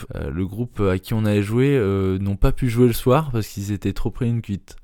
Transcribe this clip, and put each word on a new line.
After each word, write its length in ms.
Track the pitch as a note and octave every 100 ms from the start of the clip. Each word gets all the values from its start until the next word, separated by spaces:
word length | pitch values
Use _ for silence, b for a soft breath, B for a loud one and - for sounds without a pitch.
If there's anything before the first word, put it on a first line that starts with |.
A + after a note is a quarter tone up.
| - F2
euh, 120 | D2
le 160 | D#2
groupe 360 | F#2+ G#2 B2 -
à 180 | G2 F#2
qui 160 | -
on 100 | A2
allait 180 | G#2+ G#2
jouer, 340 | G2+ A#2+ C#3 C#3
euh, 420 | G2 G2 F#2+ F#2+
n'ont 180 | G2 G2
pas 160 | -
pu 160 | - C3
jouer 200 | A#2 B2
le 40 |
soir 380 | A2+ B2 C#3 D3+
parce 160 | A#2 G2+
qu'ils 240 | - G2
étaient 220 | G2+ G2+
trop 180 | - A#2
pris 180 | - A#2
une 140 | A#2
cuite. 340 | - G2 - -